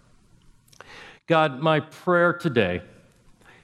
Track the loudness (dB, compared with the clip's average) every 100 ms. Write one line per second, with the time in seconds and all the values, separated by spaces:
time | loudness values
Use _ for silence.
0 | _ _ _ _ _ _ _ -20 -20 -20
1 | -20 -18 -2 0 0 -2 0 0 -4 -8
2 | -2 2 2 0 -2 0 0 -4 -10 -20
3 | _ _ _ _ -20 -20